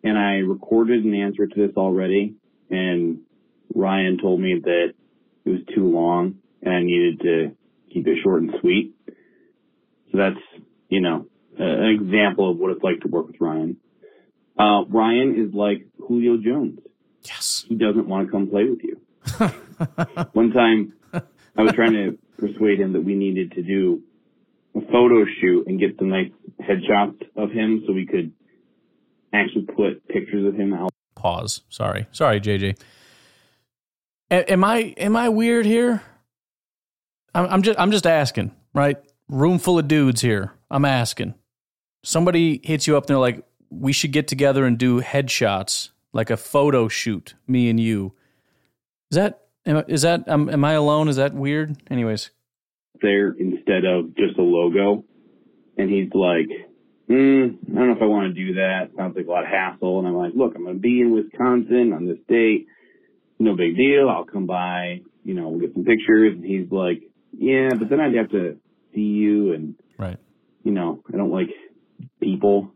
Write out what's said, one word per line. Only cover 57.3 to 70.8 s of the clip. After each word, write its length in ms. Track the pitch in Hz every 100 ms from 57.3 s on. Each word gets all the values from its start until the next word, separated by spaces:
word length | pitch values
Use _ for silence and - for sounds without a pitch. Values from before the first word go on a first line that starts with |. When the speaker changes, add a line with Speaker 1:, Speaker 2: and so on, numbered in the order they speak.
| 135 127 104 -
Speaker 1:
I 40 |
don't 140 | - 123
know 80 | 113
if 60 |
I 40 | 107
wanna 280 | 104 95
do 200 | 90 95
that. 360 | 92 95 95 85 -
Sounds 200 | 92 87
like 100 | 82
a 40 |
lot 140 | 87
of 60 | 85
hassle." 480 | 95 92 87 92 92
And 100 | 90
I'm 80 | 87
like, 160 | 87
"Look, 200 | 117 127 -
I'm 80 |
gonna 140 | 90 92
be 220 | 117 123
in 120 | 120
Wisconsin 800 | 110 104 - 127 123 113 120 120
on 140 | 87 90
this 120 | 82 -
date. 380 | 117 113 104 - _ _ _ _ _ _ _
No 180 | 113 90
big 200 | 85 87
deal. 320 | 135 143 135
I'll 160 | 85
come 220 | 87 101 90
by, 540 | 90 90 90 90 90 - _
you 100 | -
know, 140 | 90 80
we'll 120 | 82
get 120 | -
some 100 | 90
pictures." 500 | 87 110 - 110 110
And 100 | 90
he's 260 | 87 98 90
like, 320 | 95 90 82 - _ _
"Yeah, 380 | - 120 131 131 117
but 100 | 107
then 120 | 147
I'd 140 | 147
have 160 | 120 110
to 280 | 104 90 73 _ _ _
see 60 | 107
you. 520 | 107 104 107 104 101
And, 220 | 80 78 71 _ -
Speaker 2:
Right. 200 | 95 87 _ _ _ _
Speaker 1:
you 100 | 107
know, 300 | 98